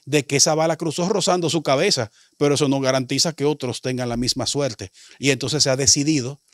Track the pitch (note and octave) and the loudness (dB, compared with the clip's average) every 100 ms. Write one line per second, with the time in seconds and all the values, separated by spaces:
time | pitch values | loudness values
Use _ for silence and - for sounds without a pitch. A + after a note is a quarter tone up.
0 | - D3 C3+ C#3 E3 D#3 D#3+ D#3 E3 C#3+ | -2 0 2 2 2 2 0 0 -4 -2
1 | F3 G3+ F3+ F3+ E3 D#3+ D3+ C#3 G3 D#3+ | -2 0 2 0 0 -2 0 2 2 0
2 | A2 - _ _ C#3+ C#3 C#3+ C3+ C3 C3 | -2 -8 _ _ 0 2 2 2 2 0
3 | B2+ C3+ E3+ D3+ C#3+ D3+ B2+ A#2 C3 B2+ | 0 -2 -2 0 -2 0 -4 -4 -4 -4
4 | B2 A#2 B2 - A2+ C#3+ C#3 A2+ F#2+ - | -4 -2 -2 -2 -2 -2 -2 -4 -12 -14
5 | - - C3 C3 C3 D3 C3 C3 C3+ D3+ | -20 -4 -2 0 -2 -2 -2 0 2 2
6 | C#3+ D#3 A#2+ C#3+ _ | 2 0 -2 -10 _